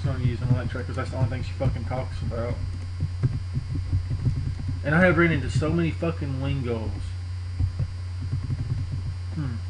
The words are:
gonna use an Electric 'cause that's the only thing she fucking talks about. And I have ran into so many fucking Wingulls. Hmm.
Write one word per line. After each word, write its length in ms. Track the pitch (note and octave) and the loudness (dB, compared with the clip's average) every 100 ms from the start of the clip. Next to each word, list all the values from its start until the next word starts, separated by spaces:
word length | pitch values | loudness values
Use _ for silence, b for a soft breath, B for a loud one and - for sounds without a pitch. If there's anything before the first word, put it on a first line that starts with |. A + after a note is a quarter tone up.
gonna 220 | C#3 B2+ | 0 2
use 160 | B2+ A#2 | 2 2
an 80 | B2 | 2
Electric 380 | B2 A#2 C3 B2 | 2 2 -4 -4
'cause 100 | B2+ | -4
that's 140 | A#2+ | -2
the 80 | B2+ | 0
only 100 | B2+ | 0
thing 140 | B2+ | 0
she 100 | - | -4
fucking 320 | - C3 B2+ | 0 0 0
talks 360 | A#2 C3 B2 - | -2 -2 -4 -4
about. 320 | A2+ A2+ A#2+ - - - - - - - - - - - - - - - - - - - - - - - | -2 -2 -2 -2 -4 -4 -6 -4 -4 0 0 0 -2 -4 -2 -2 0 0 0 0 2 2 0 -2 -4 -2
And 120 | C#3+ | 2
I 60 | D#3+ | 6
have 180 | F#3 E3 | 8 8
ran 120 | E3+ | 6
into 200 | D3+ B2 | 4 2
so 200 | - D3+ | 2 2
many 200 | E3+ E3 | 4 2
fucking 500 | - E3 D#3+ C#3+ C3 | 0 -2 0 -2 0
Wingulls. 600 | C#3 C#3 A#2+ A2+ - - - - - - - - - - - - - - - - - - - - - - - - - | 0 0 0 0 -2 -2 -4 -6 -6 -6 -4 0 0 0 -2 -4 -6 -6 -4 -2 -2 -2 -2 -2 -2 -4 -4 -6 -6
Hmm. 220 | D#3 C3+ A#3 | -4 -4 -4